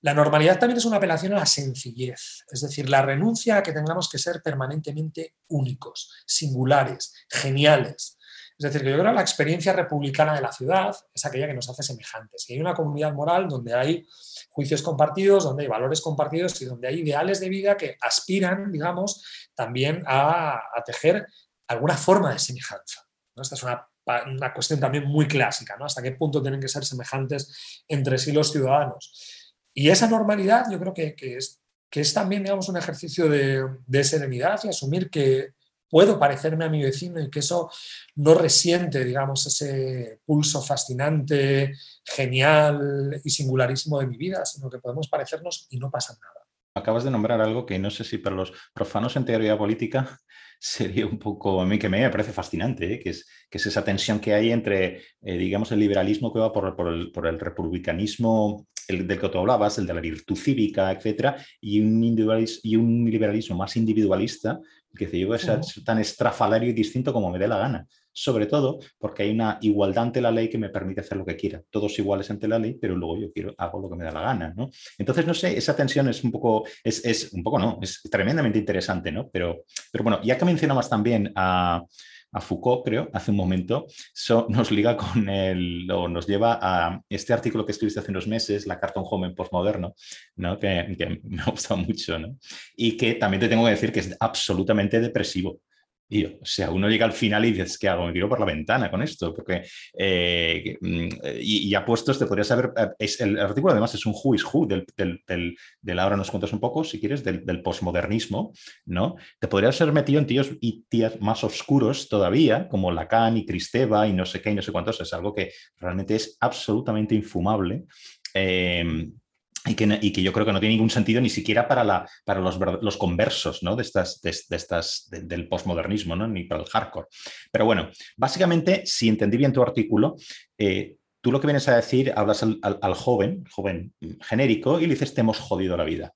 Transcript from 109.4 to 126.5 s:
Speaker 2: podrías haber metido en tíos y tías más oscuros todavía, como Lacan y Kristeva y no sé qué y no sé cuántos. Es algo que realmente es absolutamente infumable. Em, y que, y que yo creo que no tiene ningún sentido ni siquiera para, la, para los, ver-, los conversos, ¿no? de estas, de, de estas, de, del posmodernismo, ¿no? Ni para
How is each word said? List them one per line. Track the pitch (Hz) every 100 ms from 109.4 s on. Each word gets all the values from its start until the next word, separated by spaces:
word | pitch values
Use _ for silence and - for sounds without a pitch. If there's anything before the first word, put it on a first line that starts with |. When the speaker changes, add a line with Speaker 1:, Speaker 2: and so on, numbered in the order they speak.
| 107
Speaker 2:
podrías | 98 113 -
haber | 160 151
metido | 135 147
en | 143
tíos | 123 131 -
y | 117 - _
tías | 117 110 -
más | 101 117
oscuros | 107 - - 139 117 135 -
todavía, | 104 90 123 143 117 185
como | 104 90
Lacan | 85 80 113 113 113
y | -
Kristeva | 87 - 120 123 107 107
y |
no | 92 90
sé | 92
qué | 107
y | 101
no |
sé | -
cuántos. | 87 98 -
Es | 87
algo | 87 95
que | 104 92 - - _
realmente | 90 92 92 107
es | - _
absolutamente | 120 - - 110 120 107 107 107
infumable. | 104 90 90 107 90 117 - - - - - 95
Em, | 95 92 90 87 85 80 80 - _ _ _ - -
y |
que, | 110 107 101
y | 104
que | 92
yo | 92
creo | 98 110
que |
no | 98
tiene | 107 110
ningún | 110
sentido | 123 107 113
ni | 127
siquiera | - - 107 120
para, | 123
la, | 107 92 - -
para | - 95
los, | 92 90
ver-, | 92 95
los | 107 -
conversos, | 90 87 113 - 80 67
¿no? | 85 117
de |
estas, | - 98 87 -
de, | 85 78 -
de | 87
estas, | - 85 82 - -
de, | 95
del | 87 87 85
posmodernismo, | 90 98 85 85 104 85 85
¿no? | 113
Ni | 95
para | 87